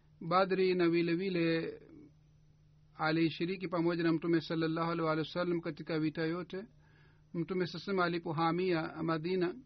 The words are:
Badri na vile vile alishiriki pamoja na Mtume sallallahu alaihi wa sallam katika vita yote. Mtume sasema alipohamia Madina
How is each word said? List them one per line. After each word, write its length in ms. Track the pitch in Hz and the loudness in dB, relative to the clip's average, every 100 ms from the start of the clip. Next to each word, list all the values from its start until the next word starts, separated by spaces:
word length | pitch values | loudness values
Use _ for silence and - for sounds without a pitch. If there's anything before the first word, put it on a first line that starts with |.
| - - | -20 -10
Badri 540 | 165 180 190 185 185 | 0 2 4 4 2
na 140 | 180 170 | 4 4
vile 260 | 170 170 | 4 2
vile 680 | 170 196 175 165 165 165 - - - - - - - - - - - - | 0 0 0 2 0 -2 -8 -16 -20 -20 -20 -20 -20 -20 -20 -20 -20 -16
alishiriki 760 | - 156 160 165 - 175 190 180 | -4 0 2 2 0 -4 -4 -4
pamoja 340 | 175 165 175 | 0 0 2
na 100 | 170 | 2
Mtume 280 | 165 170 165 | 2 2 0
sallallahu 500 | 156 165 165 165 165 | 2 0 0 0 0
alaihi 280 | 170 160 156 | 0 0 0
wa 60 | |
sallam 360 | 147 175 175 170 | -2 -2 0 0
katika 400 | 170 151 165 160 | -2 -8 -4 -2
vita 220 | 156 160 160 | -2 0 -2
yote. 380 | 170 170 190 226 - - - - - - | -4 -6 -10 -10 -16 -20 -20 -20 -20 -10
Mtume 320 | 170 160 185 175 | -6 -2 -2 -2
sasema 380 | 170 202 190 | -4 -4 0
alipohamia 1000 | 170 170 175 156 165 170 185 165 165 151 | 0 0 -2 0 2 2 2 0 -2 -4
Madina 520 | 160 160 165 185 175 240 | -2 -2 0 0 0 -4